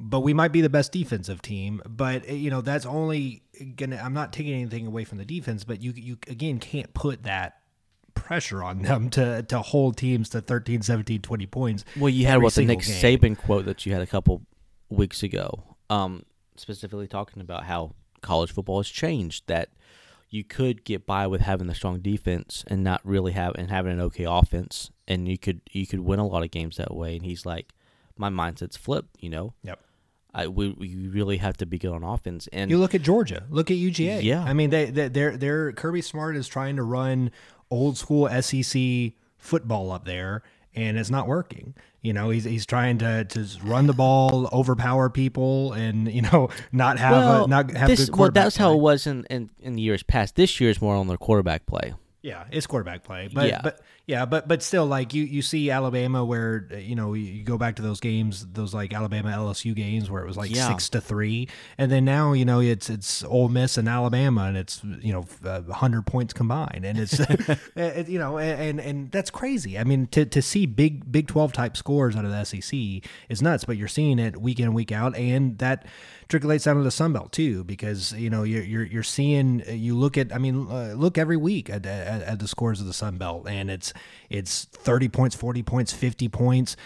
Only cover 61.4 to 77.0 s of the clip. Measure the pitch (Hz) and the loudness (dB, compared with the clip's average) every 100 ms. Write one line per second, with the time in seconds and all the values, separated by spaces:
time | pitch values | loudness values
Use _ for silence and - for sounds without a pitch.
61.4 | 131 - - - 135 135 131 143 147 135 | -4 -10 -12 -2 2 4 4 4 4 4
62.4 | 123 123 120 107 - 107 - - - 123 | 4 6 4 2 -2 -6 -4 -6 0 4
63.4 | 123 127 127 123 113 123 123 123 139 113 | 4 4 2 2 2 2 2 4 4 4
64.4 | 95 95 90 - 101 90 107 92 85 - | 2 -2 -4 -8 -10 -6 -2 -2 -4 -10
65.4 | 92 92 85 - 131 113 95 131 240 - | -8 -6 -6 0 2 2 0 -2 -2 -2
66.4 | 113 143 151 - 98 110 107 - 143 - | 0 0 -4 -6 -4 -2 0 0 2 2
67.4 | - 143 - 165 170 147 165 180 139 151 | 2 -2 -4 -4 -4 -4 -4 -4 -4 -2
68.4 | 156 143 151 147 143 143 135 196 - - | -2 -2 -4 -4 -4 -6 -4 -4 -4 -6
69.4 | 254 254 113 95 120 135 127 151 151 143 | -4 -4 -4 -2 2 2 4 2 4 2
70.4 | - 202 165 107 156 143 131 143 151 151 | 2 2 2 4 2 2 0 0 2 2
71.4 | 151 131 120 - - 143 123 107 104 104 | 2 0 -4 -4 0 2 4 2 -2 -2
72.4 | 101 98 - 139 104 95 - - - 104 | -4 -6 -6 -4 -4 -6 -10 -16 -8 0
73.4 | 160 170 - 107 104 - 151 123 113 92 | 2 2 -2 -4 -4 0 2 2 0 -2
74.4 | 120 123 117 113 110 107 127 123 123 131 | -2 0 2 2 0 -2 -2 -2 0 2
75.4 | 135 104 131 135 - - - - - 160 | 2 0 -2 -2 -6 -20 -20 -20 -2 0
76.4 | 147 151 151 143 135 - | 2 2 4 2 2 2